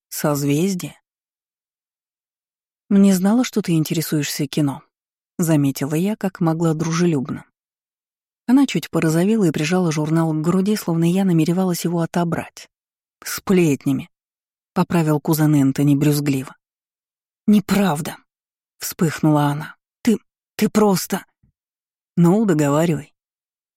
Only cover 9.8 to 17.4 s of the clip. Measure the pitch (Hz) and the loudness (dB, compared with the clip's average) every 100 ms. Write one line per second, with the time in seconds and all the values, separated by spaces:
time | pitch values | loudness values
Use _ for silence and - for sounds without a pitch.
9.8 | 175 156 151 165 160 156 156 185 190 214 | 0 -2 -2 0 0 -2 0 0 0 -2
10.8 | - 165 165 185 196 165 156 170 185 175 | -2 0 0 2 2 2 2 0 -2 -2
11.8 | 170 170 165 - 170 165 - - - _ | -4 -4 -4 -2 -2 -4 -8 -14 -20 _
12.8 | _ _ _ _ - - - 185 165 135 | _ _ _ _ -12 -8 0 2 2 2
13.8 | - 135 165 _ _ _ _ _ _ - | -2 -4 -6 _ _ _ _ _ _ -6
14.8 | 175 180 156 151 - 156 151 151 135 135 | -2 0 0 0 0 0 2 4 2 2
15.8 | 143 139 151 147 143 135 131 - _ _ | 2 2 2 0 -2 -4 -6 -16 _ _
16.8 | _ _ _ _ _ _ | _ _ _ _ _ _